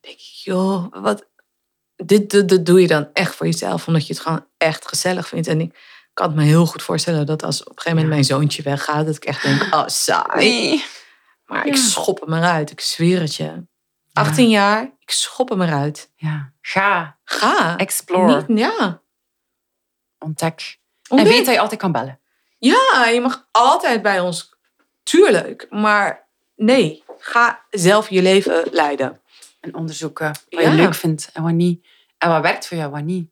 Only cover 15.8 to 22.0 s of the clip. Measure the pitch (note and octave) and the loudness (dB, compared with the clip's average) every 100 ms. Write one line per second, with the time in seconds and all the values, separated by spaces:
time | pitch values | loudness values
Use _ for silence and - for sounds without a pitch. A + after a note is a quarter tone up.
15.8 | D3 D3 - _ D#3 D3+ C#3 _ - F#3 | -2 -6 -16 _ -8 -6 -10 _ -6 -2
16.8 | G3 F#3 D#3+ _ - - - G4+ F3 E3+ | 0 0 -4 _ -10 -2 0 2 0 -2
17.8 | F#3+ - - F#3 F#3 C#3+ D3+ A3 C4+ A4+ | -4 -6 -2 2 4 2 2 0 0 -2
18.8 | G#3+ E3+ _ _ _ _ _ _ _ _ | -4 -6 _ _ _ _ _ _ _ _
19.8 | _ _ _ _ D#3 D3+ E3 - - - | _ _ _ _ -12 -6 -6 -6 -16 -18
20.8 | _ _ - C4 F#4 A#4 E4+ A3+ G#3+ A3 | _ _ 0 4 6 6 4 2 0 -2
21.8 | G3 C#3+ | -4 -4